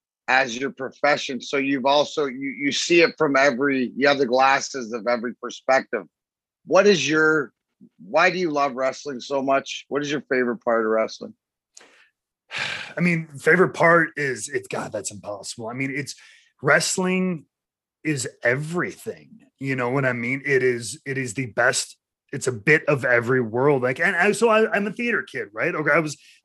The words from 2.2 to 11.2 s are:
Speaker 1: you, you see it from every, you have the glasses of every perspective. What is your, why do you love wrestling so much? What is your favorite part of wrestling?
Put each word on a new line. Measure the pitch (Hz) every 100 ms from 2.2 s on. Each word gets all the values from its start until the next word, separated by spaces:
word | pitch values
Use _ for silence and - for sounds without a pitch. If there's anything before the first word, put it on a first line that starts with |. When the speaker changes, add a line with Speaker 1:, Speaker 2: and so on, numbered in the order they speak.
| 139
Speaker 1:
you, | 127 139 110
you | 143
see | - - 170
it | 151 -
from | 156 139
every, | 139 123 143 131 117 113
you | 139
have | 135
the | 123
glasses | 127 135 139 - 135 110
of | 117 110
every | 120 120 -
perspective. | 117 - - 131 - 110 90 _ _ _ _ _ -
What | 175 202
is | 180 139
your, | 156 156 156 117 _ _ _ - _
why | 90 147 185
do | 180
you | 170
love | 147 143
wrestling | 123 131 127 147 123
so | - 139
much? | 135 135 - - -
What | 139
is | 143
your | 143
favorite | - 127 120 113
part | 120 117
of | 110
wrestling? | 110 113 -